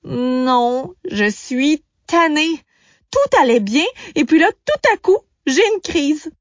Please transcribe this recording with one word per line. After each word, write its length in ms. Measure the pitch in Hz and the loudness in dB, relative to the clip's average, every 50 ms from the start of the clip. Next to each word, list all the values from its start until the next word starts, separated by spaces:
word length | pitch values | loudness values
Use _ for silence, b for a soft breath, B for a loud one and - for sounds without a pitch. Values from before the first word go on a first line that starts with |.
| _ | _
Non, 880 | - - 240 247 254 254 254 254 254 254 247 240 240 247 254 269 359 370 _ _ - | -8 -6 -4 -2 -2 -2 -2 0 0 0 2 0 0 -2 -4 -6 -10 -16 _ _ -10
je 200 | - 208 208 214 | -4 -2 -2 -2
suis 540 | 208 - - - 254 247 269 294 311 302 _ _ _ _ _ | -4 -6 -10 -8 -4 -2 0 0 0 -2 _ _ _ _ _
tannée. 580 | - - 339 339 330 302 302 311 330 330 285 _ _ _ _ _ _ _ _ _ _ | -2 0 2 2 2 0 -2 -2 -2 -4 -6 _ _ _ _ _ _ _ _ _ _
Tout 280 | - 508 554 539 - 466 | -2 0 0 2 2 2
allait 180 | 302 247 233 240 | 4 4 2 2
bien 260 | 202 196 214 285 330 440 523 B B 349 B | 0 0 0 0 0 -2 -6 B B -8 B
et 100 | - 294 | -4 0
puis 140 | - 311 320 | 2 4 4
là, 140 | 240 415 | 4 2
tout 420 | - _ _ - 605 571 - 554 427 | 0 _ _ -4 -4 0 2 0 0
à 40 | - | 2
coup, 200 | _ - 370 440 _ _ _ _ _ 285 | _ 2 2 2 _ _ _ _ _ -2
j'ai 180 | 262 311 427 415 440 | 2 2 2 2 2
une 80 | 392 | -2
crise. 500 | _ - - 339 285 285 302 302 - 330 - _ | _ -4 -2 -2 0 0 -2 -4 -6 -16 -18 _